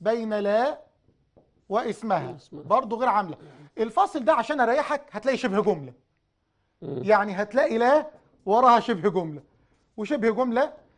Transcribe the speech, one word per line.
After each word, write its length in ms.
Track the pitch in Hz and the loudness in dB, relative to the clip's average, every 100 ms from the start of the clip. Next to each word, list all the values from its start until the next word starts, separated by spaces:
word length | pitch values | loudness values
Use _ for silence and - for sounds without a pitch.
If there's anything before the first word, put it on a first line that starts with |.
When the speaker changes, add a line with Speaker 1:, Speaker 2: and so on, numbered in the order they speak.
Speaker 1:
بين 320 | 185 233 220 | -2 -2 -2
لا 460 | 214 202 208 262 302 - _ _ _ _ _ _ _ _ | -2 0 2 0 -4 -14 _ _ _ _ _ _ _ _
واسمها، 640 | 202 247 202 226 185 135 160 | -4 -2 -6 -2 -2 -4 -12
Speaker 2:
اسمها. 280 | - 147 | -16 -18
Speaker 1:
برضو 320 | 147 214 254 226 | -2 0 0 -2
غير 100 | 247 | 0
عاملة. 280 | 208 185 151 - - 147 - | 0 -2 -10 -18 -20 -20 -6
الفاصل 480 | 226 - 392 311 240 | -4 0 0 0 0
ده 80 | |
عشان 260 | 294 220 294 | 0 0 0
أريحك 420 | 233 262 285 294 285 | 2 2 0 -4 -6
هتلاقي 260 | 208 254 254 | -6 -4 -2
شبه 240 | 247 196 | 0 0
جملة. 320 | 208 175 135 - _ _ _ _ _ _ _ _ | 0 -2 -6 -18 _ _ _ _ _ _ _ _
Speaker 2:
مم. 200 | 160 131 | -10 -8
Speaker 1:
يعني 300 | 190 208 208 | 2 2 2
هتلاقي 440 | 185 208 240 - 226 | -4 -2 0 0 2
لا 300 | 240 294 285 - _ _ - | 4 4 0 -12 _ _ 0
وراها 340 | 220 247 233 | 4 6 6
شبه 300 | - 208 185 | 4 -2 0
جملة، 320 | 180 165 147 - _ _ _ _ - | -2 -4 -8 -16 _ _ _ _ -12
وشبه 320 | 208 294 226 | -4 0 0
جملة 440 | 214 254 233 302 - _ | 0 0 0 0 -4 _